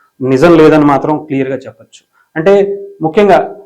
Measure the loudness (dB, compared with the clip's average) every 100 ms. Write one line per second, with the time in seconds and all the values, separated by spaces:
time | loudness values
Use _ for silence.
0 | _ -10 -4 0 4 4 4 4 2 0
1 | -2 -6 -6 -8 -6 -8 -14 -20 _ _
2 | _ _ _ -6 0 0 0 -6 -14 -8
3 | -4 0 2 2 0 -10